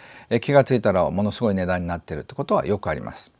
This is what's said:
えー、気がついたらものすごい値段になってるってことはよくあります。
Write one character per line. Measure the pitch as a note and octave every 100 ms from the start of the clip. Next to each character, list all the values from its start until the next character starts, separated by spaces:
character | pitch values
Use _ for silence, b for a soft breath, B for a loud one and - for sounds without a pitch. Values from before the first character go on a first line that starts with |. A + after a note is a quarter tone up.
| B B B
え | A2+
ー、 |
気 | -
が | C#3+
つ | C3 B2+
い |
た | G#2
ら | F#2 D#2
も | F2
の | G#2
す | -
ご | A2+
い | G2
値 | F2+
段 | F2+
に | F2
な | E2+
っ |
て | -
る | D2+
っ | -
て | -
こ |
と | C#3+
は | G3+ -
よ | G2+
く | -
あ |
り | D#3
ま | - -
す。 | - _